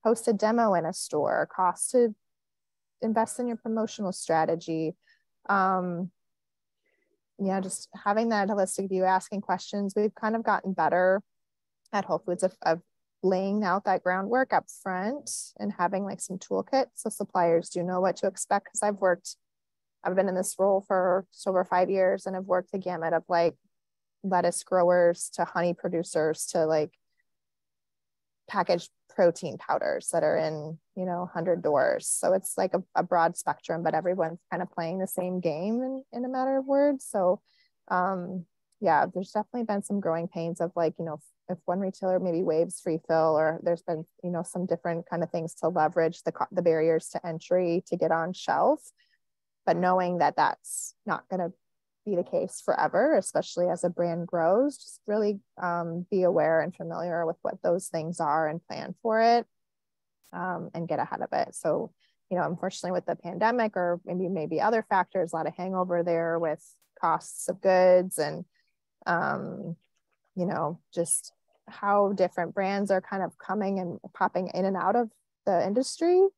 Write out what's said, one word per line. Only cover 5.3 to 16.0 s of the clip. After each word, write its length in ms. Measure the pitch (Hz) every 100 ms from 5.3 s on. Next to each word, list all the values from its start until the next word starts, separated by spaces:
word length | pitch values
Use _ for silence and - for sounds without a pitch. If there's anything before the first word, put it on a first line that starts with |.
| _ -
Um, 640 | 196 190 185 180 170 180 _ _ _ _ _ _ _ _ _ _ _ _ -
yeah, 220 | 196 190
just 280 | 190 - - -
having 260 | 202 208 233
that 180 | 214 196
holistic 420 | 208 190 - 196
view, 140 | 190
asking 380 | 185 185 - 196
questions. 520 | - 180 - 208 202 208
We've 200 | 208 -
kind 200 | 220 226
of 80 |
gotten 300 | 226 202 -
better 480 | 185 160 175 185 196 - _ _ _ _ _ _
at 120 | 208 -
Whole 140 | 156
Foods 220 | - 175
of, 160 | 185 -
of 180 | - 165 _ _ _ _
laying 400 | 185 190 196 208
out 200 | 202 214 208
that 160 | 185
groundwork 500 | 180 185 196 247 262
up 160 | - -
front 600 | - 196 185 202 285 - - - -
and 120 | 208
having, 320 | 208 226 196